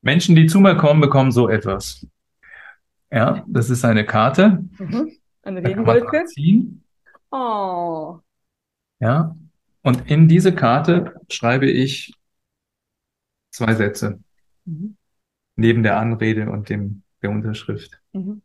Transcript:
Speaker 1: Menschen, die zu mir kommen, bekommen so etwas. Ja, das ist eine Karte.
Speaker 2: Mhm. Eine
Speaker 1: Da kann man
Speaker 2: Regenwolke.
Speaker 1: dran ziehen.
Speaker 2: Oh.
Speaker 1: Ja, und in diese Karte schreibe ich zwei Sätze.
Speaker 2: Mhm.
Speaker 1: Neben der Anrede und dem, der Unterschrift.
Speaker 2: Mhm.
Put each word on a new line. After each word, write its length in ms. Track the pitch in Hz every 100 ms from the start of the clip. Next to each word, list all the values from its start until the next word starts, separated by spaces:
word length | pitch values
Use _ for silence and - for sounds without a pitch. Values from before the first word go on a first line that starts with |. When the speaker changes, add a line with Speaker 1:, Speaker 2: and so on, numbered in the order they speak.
Speaker 1:
Menschen, 300 | 123 160 -
die 120 | 165 160
zu 120 | 190
mir 180 | 196 165
kommen, 240 | 151 151
bekommen 300 | 143 139 131
so 180 | 117 113
etwas. 560 | 107 101 95 - - - _ _ _ _ - - _ _ _ _
Ja, 320 | 120 127 - -
das 240 | 123 113
ist 140 | 123
eine 200 | 120 107
Karte. 600 | 104 107 117 160 208 185 - -
Speaker 2:
Mhm. 340 | 175 220 320 _ _ _
Eine 200 | - 185
Speaker 1:
Da 80 | 185
kann 140 | 190
man 120 | 226 233
Speaker 2:
Regenwolke. 100 | 240
Speaker 1:
dran 160 | 302 339
ziehen. 580 | - 156 220 - - _ _ _ _ _
Speaker 2:
Oh. 880 | 269 247 214 190 180 175 160 156 170 _ _ _ _ _ _ _ _
Speaker 1:
Ja, 380 | 110 143 160 - - _ _ _
und 280 | 131 123 -
in 160 | 147 160
diese 260 | 170 190
Karte 600 | 175 120 131 160 175 175 - _
schreibe 420 | - 117 127 135
ich 420 | 123 131 139 - _ _ _ _ _ _ _ _ _ _ _ _ _ _
zwei 240 | - 113
Sätze. 440 | 110 101 - 107 98 _ _ _ _
Speaker 2:
Mhm. 320 | - 156 208 208 _ _ _ _ _
Speaker 1:
Neben 300 | - 113 117
der 140 | 110 98
Anrede 520 | 113 113 110 110 107
und 180 | 104 104
dem, 360 | 104 101 101 _ _
der 80 | 101
Unterschrift. 680 | 107 110 107 - 107 - _ _
Speaker 2:
Mhm. 300 | 196 185 214